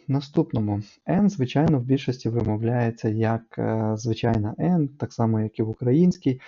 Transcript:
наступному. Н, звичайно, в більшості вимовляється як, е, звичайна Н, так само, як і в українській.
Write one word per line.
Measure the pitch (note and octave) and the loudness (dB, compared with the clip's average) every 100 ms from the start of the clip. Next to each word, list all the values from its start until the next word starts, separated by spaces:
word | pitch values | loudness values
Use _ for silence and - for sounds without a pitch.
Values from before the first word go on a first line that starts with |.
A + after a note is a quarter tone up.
| - | -2
наступному. | C3+ C#3 - - A#2+ G#2 G2+ G#2 _ - | -4 0 -2 0 -2 -2 -2 -6 _ -2
Н, | F3+ G#3 | 2 2
звичайно, | G3 B2+ C#3 E3 C#3 | 2 -2 2 2 2
в | |
більшості | B2 C3 C3 B2+ A2+ | 2 0 0 -4 -2
вимовляється | A#2 G#2+ G#2 A2+ B2 A2+ A2+ A2+ | -2 -2 -2 0 0 -2 -2 -2
як, | G#2+ A2 A2+ - - | 0 0 0 -6 -6
е, | A2 A2 A2 A2 | -2 0 -2 -2
звичайна | A2 A2 A#2+ A2+ G#2 - | -2 -2 0 0 -2 -2
Н, | D#3+ F3+ C#3 | 0 2 0
так | - A2 | -4 -10
само, | - A2+ A2 | -2 0 2
як | G#2+ - | -2 -2
і | |
в | A2 | -4
українській. | A2 B2 D3 F3+ F3 C#3 C3 | -2 2 4 4 4 -2 -2